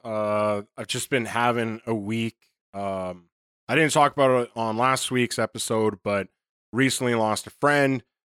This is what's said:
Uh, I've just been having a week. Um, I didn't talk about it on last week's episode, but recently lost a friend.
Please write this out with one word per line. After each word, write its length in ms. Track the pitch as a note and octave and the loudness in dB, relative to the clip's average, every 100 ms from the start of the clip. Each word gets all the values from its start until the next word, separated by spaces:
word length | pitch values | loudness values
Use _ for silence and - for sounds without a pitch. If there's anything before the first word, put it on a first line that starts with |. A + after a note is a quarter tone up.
Uh, 600 | A#2 G#2+ G#2 G#2 G#2 G#2 G#2 - | -8 -4 0 0 0 -2 -6 -14
I've 120 | A2 | -8
just 240 | B2 - | -6 -2
been 140 | C3 A2 | -2 -2
having 560 | A#2 A#2+ A#2+ A2+ A2 - | 0 0 0 -2 -6 -4
a 80 | |
week. 420 | A2+ G2+ A2+ A2+ - _ _ _ | -4 -2 -2 -4 -6 _ _ _
Um, 520 | G2 G2 F#2+ F#2 F2+ E2+ _ _ _ - | -8 -6 -4 -6 -10 _ _ _ _ -2
I 80 | C3+ | 2
didn't 160 | D#3 | 2
talk 220 | D#3 C#3+ | 4 2
about 280 | C#3+ C3 B2+ | 4 4 4
it 100 | A#2+ A#2 | 0 -4
on 200 | A2+ A2 | -4 0
last 360 | C3 C3 - | 2 0 0
week's 260 | B2+ A#2 - | -2 0 -2
episode, 640 | A2+ A2+ - A2+ A2 G2+ | -4 -4 -2 0 0 0
but 260 | G#2 G2+ F#2+ _ _ _ _ | -2 -4 -4 _ _ _ _
recently 420 | A2+ C3+ - B2 | 0 0 0 0
lost 320 | A#2 A2 G#2 - | 2 0 0 -6
a 60 | |
friend. 520 | - D3 D3 C#3 C3 - _ | -2 2 4 2 0 -6 _